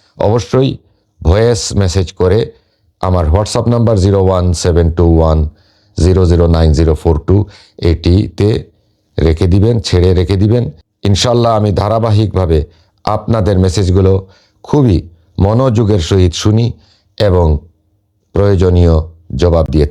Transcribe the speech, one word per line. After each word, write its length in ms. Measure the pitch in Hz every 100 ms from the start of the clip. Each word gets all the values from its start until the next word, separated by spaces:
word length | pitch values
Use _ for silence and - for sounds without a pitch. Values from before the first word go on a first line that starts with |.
| _ - 95
অবশ্যই 420 | 117 113 127 135 - _ _ _ _
ভয়েস 420 | 78 98 117 113 - 101
মেসেজ 280 | 95 95 87 -
করে 180 | 92 104 120 - _ _ _ _ 92
আমার 180 | 90 80
WhatsApp 320 | 90 107 123 117
নাম্বার 220 | 120 113 110
জিরো 160 | 95 98 92
ওয়ান 160 | 92 90 87
সেভেন 240 | 90 82 82 82
টু 80 | 85 82
ওয়ান 200 | 80 78 76 - _ _ _ -
জিরো 180 | 82 92 90
জিরো 140 | 85 85 82
নাইন 140 | 80 76
জিরো 160 | 80 76
ফোর 140 | 87 76 -
টু 100 | 98 107 - _ - 87
এটিতে 580 | 82 87 90 - - 101 131 - _ _ _ _ -
রেখে 280 | 78 80 95
দিবেন, 220 | 92 107 117 -
ছেড়ে 240 | 92 90 90
রেখে 180 | 90 98
দিবেন। 220 | 104 120 143 - _ _ 101
ইনশাল্লাহ 420 | 95 127 120 117 110
আমি 100 | 104 95
ধারাবাহিকভাবে 800 | 101 113 113 104 107 92 90 80 73 _ _ _
আপনাদের 520 | - 107 107 113 98 95
মেসেজগুলো 480 | 92 98 92 92 95 95 95 _ _ _ -
খুবই 280 | 151 127 87 80 - _ -
মনোযোগের 580 | 98 113 135 110 107 104 80
সহিত 240 | 98 92 -
শুনি 240 | 107 107 117 - _ _ _ - 104
এবং 180 | 90 82 73 - _ _ _ _ _ _
প্রয়োজনীয় 600 | 87 101 95 90 90 85 80 82 - - 65
জবাব 220 | 87 82 80
দিয়ে 140 | 76 71